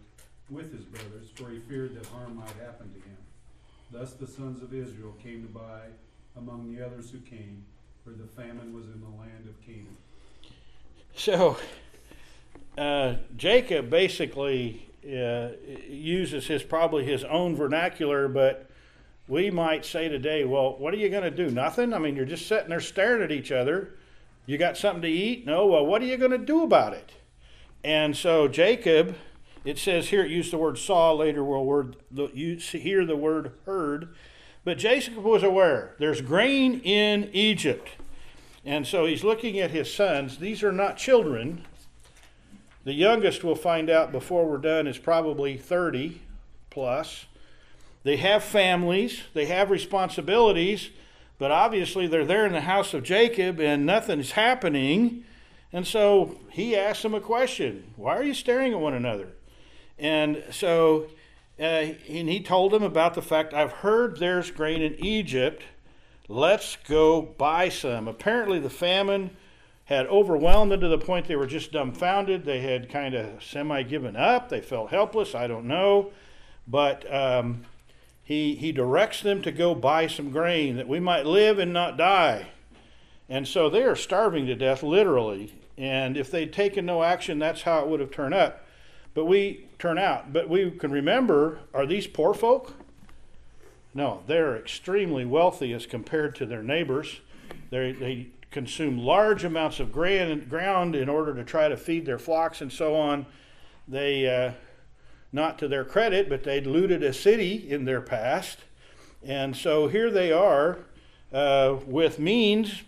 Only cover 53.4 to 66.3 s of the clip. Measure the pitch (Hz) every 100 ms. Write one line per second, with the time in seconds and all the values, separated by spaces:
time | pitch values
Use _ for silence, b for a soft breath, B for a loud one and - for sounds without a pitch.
53.4 | 185 165 151 143 143 214 220 151 127 208
54.4 | 233 254 175 143 135 185 233 233 B B
55.4 | B B B 175 180 220 202 202 165 -
56.4 | - 165 233 202 202 208 220 214 214 233
57.4 | 254 - 135 95 - - 110 190 285 -
58.4 | - 247 262 202 151 123 120 104 95 -
59.4 | b b b b b - 151 156 151 151
60.4 | - - 180 165 160 156 156 B B B
61.4 | B - 160 160 156 - - 160 165 190
62.4 | - 185 196 214 196 160 165 165 - 156
63.4 | 156 147 139 - 202 226 240 160 180 180
64.4 | 170 151 156 160 156 151 190 220 160 131
65.4 | 135 - - - b b b b b